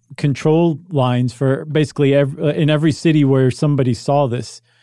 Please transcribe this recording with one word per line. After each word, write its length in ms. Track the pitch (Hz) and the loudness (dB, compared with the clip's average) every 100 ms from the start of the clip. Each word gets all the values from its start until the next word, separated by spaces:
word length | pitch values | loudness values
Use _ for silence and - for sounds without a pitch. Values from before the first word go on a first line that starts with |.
| _ - | _ -6
control 640 | 147 135 156 160 170 156 - | -4 -2 0 2 2 -2 -4
lines 420 | 147 127 123 123 | -2 0 0 -2
for 320 | - 135 135 151 | -2 -2 -2 -2
basically 480 | 151 147 - 143 | -2 -2 0 2
ev-, 240 | 139 139 151 | 2 0 -2
uh, 100 | 151 | -4
in 200 | 151 147 | 0 0
every 220 | 151 160 | 2 0
city 320 | - 170 156 | 0 0 2
where 260 | 139 135 131 | 4 4 2
somebody 440 | - 151 143 131 | 0 0 0 0
saw 320 | 117 - 143 139 | -2 0 0 0
this 340 | 123 113 - _ _ | -4 -10 -16 _ _